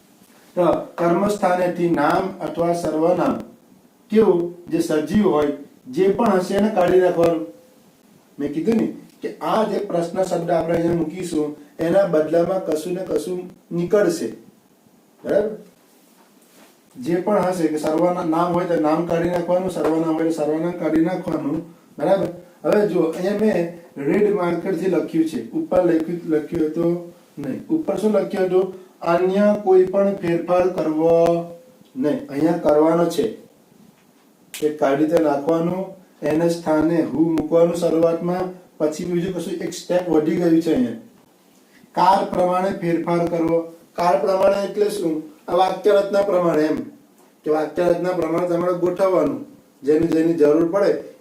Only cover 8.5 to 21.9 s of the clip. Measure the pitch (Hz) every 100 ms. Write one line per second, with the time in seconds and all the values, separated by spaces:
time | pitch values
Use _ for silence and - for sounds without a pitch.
8.5 | 160 185 226 - - - _ - - 156
9.5 | 214 214 196 - 175 170 190 190 170 165
10.5 | 165 160 165 170 170 151 185 170 156 147
11.5 | - - - 160 190 185 208 175 170 175
12.5 | 190 - 151 180 180 180 113 - 180 -
13.5 | - - 170 175 208 180 165 113 - -
14.5 | - _ _ _ _ _ _ - 185 214
15.5 | - - _ _ _ _ _ _ _ _
16.5 | _ - _ _ - 123 180 208 208 180
17.5 | 185 160 151 147 160 175 180 165 165 175
18.5 | 175 170 165 151 160 170 165 170 170 170
19.5 | 180 185 165 151 160 165 160 165 156 151
20.5 | 156 175 175 160 160 170 180 175 151 131
21.5 | 170 - - _